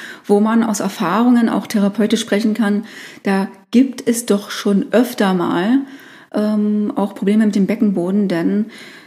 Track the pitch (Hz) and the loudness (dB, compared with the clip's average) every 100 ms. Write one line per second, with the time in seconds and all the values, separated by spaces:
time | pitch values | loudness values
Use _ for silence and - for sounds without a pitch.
0 | - - - 202 220 226 226 202 196 - | -16 -14 0 2 4 2 0 -2 -4 -2
1 | 170 202 247 240 226 202 - 214 196 202 | 0 2 4 4 2 -2 -2 0 0 0
2 | 208 226 - 202 220 214 202 202 - - | 0 0 0 0 0 0 0 0 -4 -16
3 | - - 202 190 196 - _ 233 269 - | -20 -8 -2 -2 -2 -8 _ 2 2 0
4 | - 233 - 202 - - 208 196 - 208 | -2 -2 0 -2 -2 -4 0 0 2 2
5 | 247 - 196 185 170 170 196 269 277 - | 0 0 0 0 0 -2 2 0 -2 -12
6 | - - - 208 214 214 208 208 208 - | -20 -20 -8 -4 -2 0 0 0 -2 -2
7 | 202 - 190 214 220 202 190 220 214 185 | -4 -2 0 2 2 2 0 2 0 0
8 | 175 202 190 170 185 202 214 - - - | 0 0 0 0 0 -2 -4 -8 -20 -20